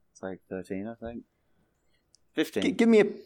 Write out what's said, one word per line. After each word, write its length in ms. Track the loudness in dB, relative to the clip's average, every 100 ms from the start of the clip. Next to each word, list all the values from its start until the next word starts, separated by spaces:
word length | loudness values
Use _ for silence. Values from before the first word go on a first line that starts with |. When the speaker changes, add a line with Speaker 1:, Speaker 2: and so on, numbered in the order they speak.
| _
Speaker 1:
it's 100 | _
like 180 | -14 -14 -12
thirteen, 380 | -12 -8 -10 -10
I 80 | -12
think. 200 | -14 -14 -18 _ _ _ _ _ _ _ _ _ _
Fifteen. 280 | -4 -4 -2
Speaker 2:
G-, 80 | -2
give 160 | 2 6
me 120 | 6
a, 60 | 4 -2